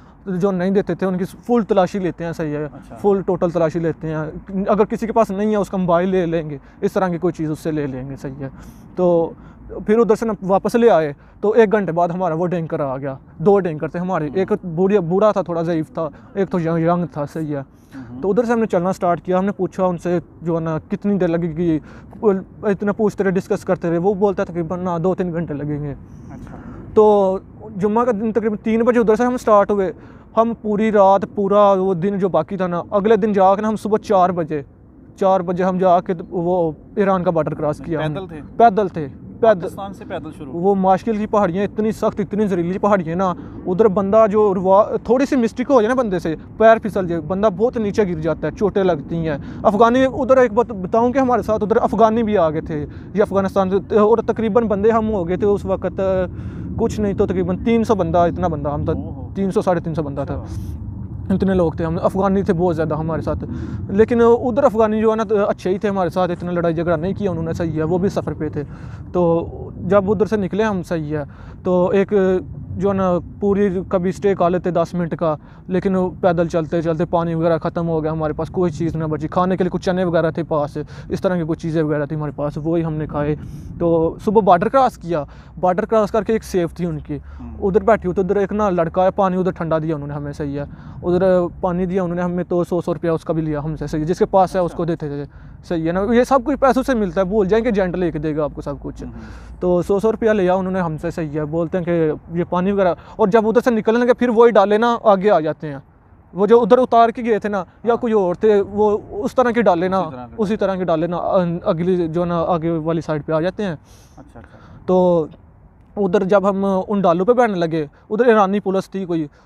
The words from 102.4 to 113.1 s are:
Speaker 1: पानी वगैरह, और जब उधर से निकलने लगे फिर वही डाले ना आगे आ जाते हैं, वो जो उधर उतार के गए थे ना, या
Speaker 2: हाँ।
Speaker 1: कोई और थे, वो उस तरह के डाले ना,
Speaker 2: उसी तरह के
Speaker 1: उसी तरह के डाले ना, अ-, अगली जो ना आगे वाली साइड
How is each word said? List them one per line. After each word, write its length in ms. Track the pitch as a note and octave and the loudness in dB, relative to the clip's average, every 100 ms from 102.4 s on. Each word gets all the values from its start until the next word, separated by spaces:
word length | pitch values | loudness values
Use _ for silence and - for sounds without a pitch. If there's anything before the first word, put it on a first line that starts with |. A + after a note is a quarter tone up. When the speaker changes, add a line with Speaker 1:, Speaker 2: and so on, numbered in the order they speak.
Speaker 1:
पानी 280 | E3+ F3+ F#3+ | -2 0 0
वगैरह, 240 | G3+ F#3 D#3+ - - | 2 2 0 -8 0
और 100 | G#3+ | 4
जब 160 | A3+ A3 | 4 4
उधर 160 | A3 | 2
से 100 | B3+ | 2
निकलने 280 | A3 - A3+ | 0 2 2
लगे 140 | A#3+ | 2
फिर 160 | A#3+ B3 | 2 2
वही 220 | A3 A#3+ | 6 6
डाले 260 | G#3 G3+ G#3 | 8 4 4
ना 220 | A#3+ A#3 - | 2 2 4
आगे 240 | G3 G3+ | 4 4
आ 100 | F3+ | 2
जाते 280 | D#3 D3 D3+ | 2 -4 -8
हैं, 160 | C#3 - _ _ - _ E3+ | -10 -16 _ _ -20 _ -2
वो 120 | G3 | 4
जो 120 | A#3 | 6
उधर 180 | A3 B3 | 6 4
उतार 340 | B3+ A#3 A#3 | 4 4 4
के 120 | A#3+ | 2
गए 160 | A#3 G3+ | -2 0
थे 100 | G#3+ | 0
ना, 80 | G3+ | -4
या 320 | E3+ _ A3 | -6 _ -2
Speaker 2:
हाँ। 80 | A#3 | 0
Speaker 1:
कोई 160 | A#3+ | 2
और 220 | G#3+ F3+ F3 | 2 2 2
थे, 260 | G#3+ G3+ | 4 4
वो 300 | F#3+ G3+ G#3+ G#3 - | 2 0 2 0 -4
उस 220 | G3+ B3+ - | -6 -2 2
तरह 160 | A#3+ | 2
के 100 | A#3 | 4
डाले 280 | G#3 F3 F#3 | 4 4 2
ना, 120 | F#3+ | 0
Speaker 2:
उसी 140 | D#3+ B2+ | -2 -8
तरह 100 | A#2+ | -14
के 100 | D#3+ | -4
Speaker 1:
उसी 220 | G3 G#3+ | -2 0
तरह 200 | G3 F#3 | -2 -2
के 80 | F3+ | 0
डाले 220 | D#3+ E3+ | 0 0
ना, 100 | F3 | -2
अ-, 420 | - F#3+ F3 E3+ - | 0 0 0 -2 -2
अगली 420 | D#3+ F3 F3+ E3 | -2 0 0 0
जो 180 | D#3+ F3 | -2 -2
ना 140 | E3+ | -2
आगे 320 | D#3+ E3+ E3 | 0 -2 0
वाली 300 | E3 D#3 E3 | -2 -2 -4
साइड 220 | D#3 | -4